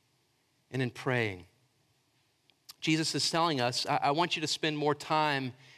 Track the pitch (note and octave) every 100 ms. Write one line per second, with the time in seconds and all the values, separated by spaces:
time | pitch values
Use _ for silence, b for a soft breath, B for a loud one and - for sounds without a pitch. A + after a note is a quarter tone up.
0 | _ _ _ _ _ _ _ B2+ B2 -
1 | C#3 B2 A2 F2+ F2+ _ _ _ _ _
2 | _ _ _ _ _ _ - - D#3+ D#3
3 | D#3 C#3+ - E3+ E3+ C3+ B2 B2 - D3
4 | C#3+ D3 F3 F3 D3+ - D#3+ D3+ D3 C#3+
5 | - D#3 D3+ C#3 C3 - B